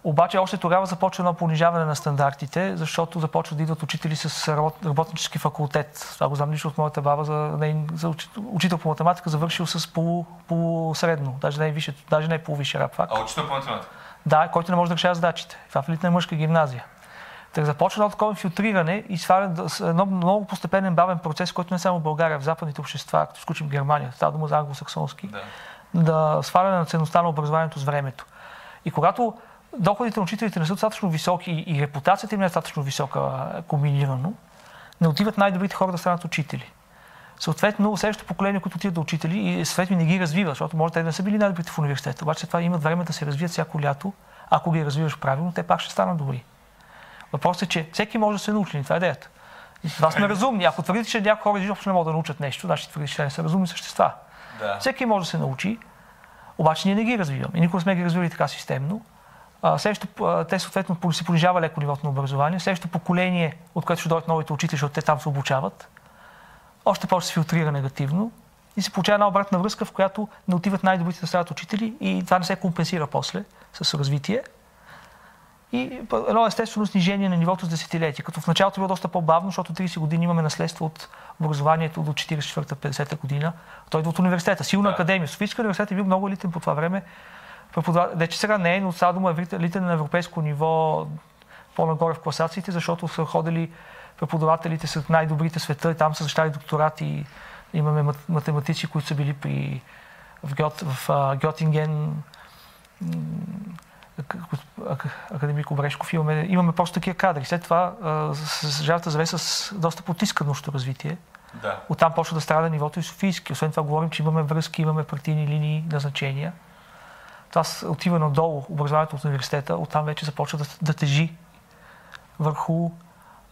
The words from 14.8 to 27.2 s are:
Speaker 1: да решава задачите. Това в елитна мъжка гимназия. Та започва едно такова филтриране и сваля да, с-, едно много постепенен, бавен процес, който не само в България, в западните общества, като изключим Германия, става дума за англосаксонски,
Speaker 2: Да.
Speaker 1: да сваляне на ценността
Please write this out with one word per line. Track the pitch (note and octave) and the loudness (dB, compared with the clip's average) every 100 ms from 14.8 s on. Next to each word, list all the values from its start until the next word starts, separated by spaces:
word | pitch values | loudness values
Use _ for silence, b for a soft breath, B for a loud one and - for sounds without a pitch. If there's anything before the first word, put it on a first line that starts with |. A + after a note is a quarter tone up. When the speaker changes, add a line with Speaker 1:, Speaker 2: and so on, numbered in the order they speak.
| F3 | 2
Speaker 1:
да | |
решава | E3+ F3+ | 2 2
задачите. | F3 E3+ D#3+ - - - | 2 0 0 -8 -16 -4
Това | C#3+ | -4
в | C3+ | -2
елитна | E3 F3+ | 0 2
мъжка | F3 F3 D#3 | 2 2 0
гимназия. | D#3 E3 D3+ B2 - - B B B B B | 2 4 2 -2 -12 -20 B B B B B
Та | - | -2
започва | D3+ D3 F#3 G#3 | 0 2 2 2
едно | G#3 | 0
такова | G#3 G#3+ | 2 0
филтриране | G3+ F#3+ E3 G#3+ F#3+ E3 G3 - | 0 -4 -2 0 2 2 0 -4
и | F3+ | -4
сваля | - F#3 G3 | 4 4 4
да, | E3 F3+ | -2 -4
с-, | - F3 | -2 0
едно | E3+ G3 | 2 2
много | F#3+ F3 G#3 G3 | 2 2 2 0
постепенен, | F#3 E3+ G3 F#3+ | -6 0 0 2
бавен | E3+ F3+ F3 | 4 4 2
процес, | D#3+ D3+ F3+ | -2 -2 -4
който | - F3 | -4 -2
не | F#3 | 0
само | F#3 F3+ | 0 0
в | |
България, | D#3 D3+ E3 D3+ | 0 2 0 0
в | |
западните | C#3 D#3+ E3 C#3+ | -2 -2 -4 -6
общества, | C#3 C#3 - D#3+ D3+ | -8 -8 0 2 2
като | - | -4
изключим | - D#3+ D3+ | -8 -6 -2
Германия, | C#3+ C#3 D3 C#3 | -2 2 0 0
става | - D3+ | 0 0
дума | D3+ D#3 | 0 0
за | D3+ | 0
англосаксонски, | C#3+ C#3 D3 D#3+ D3+ - G2 | -2 -6 -8 -6 -6 -6 -12
Speaker 2:
Да. | G2+ G2+ B B B B | -12 -12 B B B B
Speaker 1:
да | E3+ D#3+ D#3 D#3 D#3 | 4 4 6 4 2
сваляне | C#3+ F3+ F#3+ F#3 | 4 4 4 2
на | |
ценността | D#3+ E3 D#3 F3 | 2 0 2 2